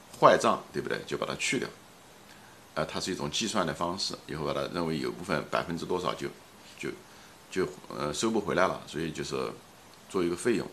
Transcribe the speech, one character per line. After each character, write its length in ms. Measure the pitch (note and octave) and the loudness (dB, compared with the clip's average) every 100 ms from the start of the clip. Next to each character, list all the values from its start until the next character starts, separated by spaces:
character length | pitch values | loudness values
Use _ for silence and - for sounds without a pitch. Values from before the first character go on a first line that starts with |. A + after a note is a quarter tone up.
| - - | -20 8
坏 180 | D3 G3 | 10 10
账， 240 | A#2 G2 - | 6 2 0
对 100 | - | -4
不 60 | B1 | -2
对？ 120 | G#1+ - | -2 -2
就 100 | - | -2
把 80 | |
它 80 | - C2+ | -2 0
去 240 | - C#3 | 0 0
掉。 80 | - - - - - - - - - - - | -2 -8 -20 -20 -20 -20 -20 -20 -20 -20 -8
呃， 100 | - | -4
它 140 | D#2 F#2+ | -4 -2
是 140 | F#2+ | -4
一 20 | |
种 160 | F2+ D2 | -2 -2
计 160 | - A2 | -2 0
算 180 | G#2 | 2
的 80 | E2+ | 0
方 240 | D2 F2 F#2+ | 0 -4 -2
式， 220 | - - - | -4 -6 -8
以 80 | |
后 100 | D2 | -4
把 80 | D2 | -2
它 100 | C#2 C#2 | -2 -2
认 100 | F2 | -2
为 140 | E2 D#2+ | 0 0
有 140 | B1+ | -2
部 100 | A#1 | -4
分 220 | F2 D#2 C2+ | -2 -2 0
百 140 | A#1+ | -2
分 160 | D2+ E2+ | -2 -4
之 80 | D#2 | -2
多 140 | F2+ | -2
少 120 | D#2+ | 0
就， 120 | - C#2 - - - - - | -2 -6 -10 -18 -20 -20 -10
就， 140 | C2+ - - - - - - | -10 -10 -14 -20 -20 -20 -6
就， 160 | F#2 F2+ - - A#1+ | -2 -2 -4 -10 -4
呃， 160 | D2 | -4
收 160 | D2 D#3+ | 0 2
不 120 | A2 | 2
回 160 | - C#2+ | 2 4
来 100 | F2+ | 4
了， 160 | C#2+ - | 2 -6
所 120 | D2 | -4
以 120 | E2 | -4
就 100 | D2+ | -4
是 300 | C#2+ C#2 A#1+ - - - - - - | -4 -4 -4 -6 -16 -20 -20 -20 -4
做 140 | G2 | 0
一 40 | F2 | 2
个 60 | |
费 220 | E2+ B2 G2+ | 2 2 2
用 100 | - | 0